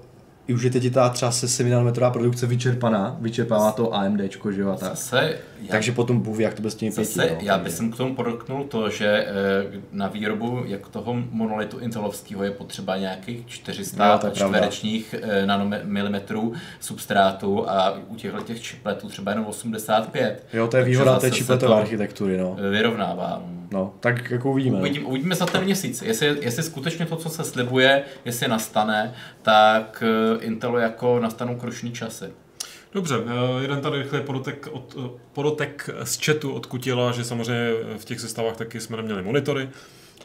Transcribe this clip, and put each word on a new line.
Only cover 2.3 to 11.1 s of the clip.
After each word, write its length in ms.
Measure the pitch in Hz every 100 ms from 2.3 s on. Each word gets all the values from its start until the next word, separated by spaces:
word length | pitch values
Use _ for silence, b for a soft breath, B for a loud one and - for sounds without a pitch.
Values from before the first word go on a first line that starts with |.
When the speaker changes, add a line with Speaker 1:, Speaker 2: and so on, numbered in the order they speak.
| 120 123
Speaker 1:
vyčerpaná, 680 | 120 127 120 117 107 98 -
vyčerpává 500 | 113 117 113 107 107
to 220 | 107 113 101
A 80 |
M 140 | 98 104
Dčko, 340 | 95 - 107
že 100 | 98
jo, 80 | 98
a 60 | 92
tak. 140 | 92
Speaker 2:
Zase 480 | - - 127 131 - - -
já 60 | 101
Speaker 1:
Takže 200 | 107 110
potom 280 | 120 120 123
Bůh 180 | 101 110
ví, 60 |
jak 100 | 107
to 80 | -
bude 100 | 107
s 40 | -
těmi 160 | 110
pěti, 220 | 101 107
Speaker 2:
Zase 160 | 87 82
Speaker 1:
no, 60 | -
Speaker 2:
já 120 | 101
Speaker 1:
takže 100 | 95
Speaker 2:
bych 100 | 90
sem 180 | 82 113
k 60 | -
tomu 180 | 127 127
podotknul 480 | 117 113 - 139
to, 260 | 139 113 104
že, 180 | - 104
eh, 720 | 104 - 98 98 98 98 98 -
na 160 | 101 98
výrobu 540 | 104 104 107 117 123 101
jak 220 | 98 -
toho 260 | 107 113